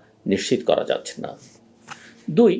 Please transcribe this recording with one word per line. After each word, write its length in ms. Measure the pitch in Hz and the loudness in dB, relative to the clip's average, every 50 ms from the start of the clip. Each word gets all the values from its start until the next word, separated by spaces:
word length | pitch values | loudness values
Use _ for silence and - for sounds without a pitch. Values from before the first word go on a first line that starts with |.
| _ _ _ _ - | _ _ _ _ -4
নিশ্চিত 340 | - 98 98 - - 131 110 - - | -2 -2 -2 0 -2 -2 -2 0 0
করা 160 | - - - - | 0 0 0 -2
যাচ্ছে 240 | - - - - - - - | -4 -4 -6 -10 -12 -12 -12
না। 60 | - - - - - - - _ _ _ _ _ - - - - - - - - - | -12 -12 -16 -20 -20 -20 -20 _ _ _ _ _ -20 -20 -20 -20 -20 -20 -14 -10 -2
দুই, 260 | 156 170 240 214 - - | 4 4 6 6 4 2